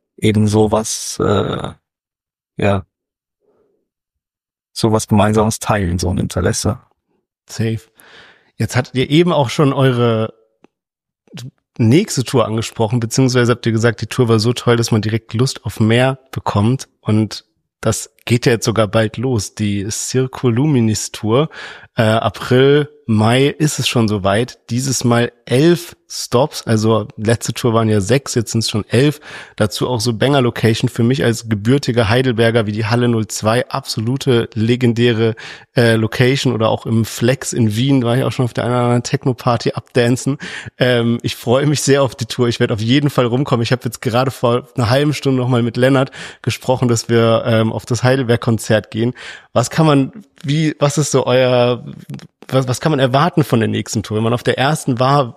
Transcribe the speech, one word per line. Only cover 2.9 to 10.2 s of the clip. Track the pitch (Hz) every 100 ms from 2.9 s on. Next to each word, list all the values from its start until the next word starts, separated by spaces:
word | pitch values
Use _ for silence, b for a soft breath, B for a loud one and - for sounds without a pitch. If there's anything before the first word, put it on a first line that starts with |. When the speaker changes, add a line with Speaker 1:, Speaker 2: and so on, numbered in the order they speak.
| _ _ _ _ _ _ _ _ _ _ _ _ _ _ _ _ _ _
Speaker 1:
sowas | - 113 107 -
Gemeinsames | 107 104 107 107 -
teilen, | - 107 92 90
so | 92
ein | 104
Interesse. | - - 90 - 104 - _ _ _ _ _ _ -
Speaker 2:
Safe. | - 113 113 - B B B B B B B
Jetzt | 113
hattet | 123 -
ihr | 127 131
eben | 151 175
auch | 151 123
schon | - 139
eure | 135 131 120 120 113